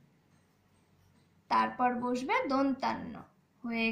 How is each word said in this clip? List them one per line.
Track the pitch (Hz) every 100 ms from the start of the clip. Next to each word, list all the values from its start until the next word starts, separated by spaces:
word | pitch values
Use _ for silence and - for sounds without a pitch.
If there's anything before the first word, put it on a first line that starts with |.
| _ _ _ _ _ _ _ _ _ _ _ _ _ _ -
তারপর | 247 220 - 247 240
বসবে | 247 247 269 480 403
দন্তান্ন, | 269 277 254 233 - - - - _ _ _
হয়ে | 233 226 226